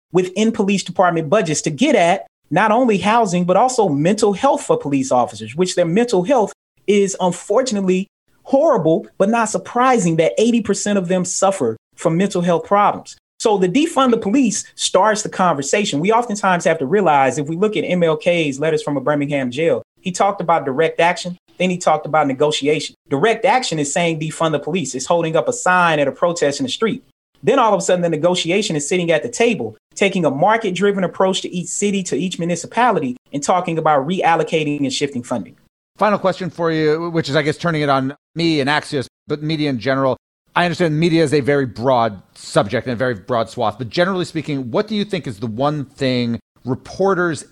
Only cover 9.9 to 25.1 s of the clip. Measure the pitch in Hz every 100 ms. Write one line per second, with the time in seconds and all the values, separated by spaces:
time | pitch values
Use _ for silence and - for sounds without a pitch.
9.9 | 254 175 165 160 - 226 233 208 196 208
10.9 | 202 175 185 175 - 190 190 120 113 _
11.9 | - 170 165 196 185 175 170 165 202 196
12.9 | - - - _ - 226 202 185 214 330
13.9 | - 262 226 196 254 247 - - - -
14.9 | 185 208 208 170 - 185 143 135 208 208
15.9 | - 180 226 240 208 196 175 170 160 135
16.9 | 202 180 143 135 143 143 165 214 170 -
17.9 | 180 165 156 - 175 156 131 156 151 151
18.9 | 143 127 147 143 143 131 120 165 120 -
19.9 | _ 190 180 202 202 175 160 147 131 160
20.9 | 160 170 175 180 180 _ - 185 175 175
21.9 | 151 156 156 143 131 151 151 139 151 -
22.9 | - - 139 208 - 180 247 247 160 -
23.9 | 185 170 160 156 - 165 151 - 180 135
24.9 | 131 -